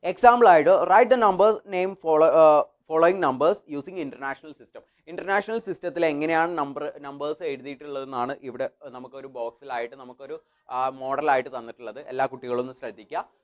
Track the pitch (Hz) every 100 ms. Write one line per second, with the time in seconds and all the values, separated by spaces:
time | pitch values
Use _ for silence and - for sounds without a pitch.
0 | 170 185 240 240 226 165 151 185 170 196
1 | 240 254 214 185 208 214 202 185 190 190
2 | 160 156 160 147 156 151 - _ _ 160
3 | 170 190 156 131 151 202 _ 143 - 185
4 | 143 123 139 135 156 143 117 117 _ _
5 | - 175 175 196 202 226 220 175 175 156
6 | 170 143 156 160 165 170 143 139 147 143
7 | 143 143 147 151 165 135 131 139 147 139
8 | 135 131 123 139 135 120 131 _ 143 123
9 | 127 135 139 123 117 117 139 123 120 135
10 | 127 123 139 156 _ _ _ 127 131 135
11 | 131 135 151 131 123 127 117 - 117 113
12 | 147 131 131 127 127 123 127 127 120 101
13 | 107 160 214 _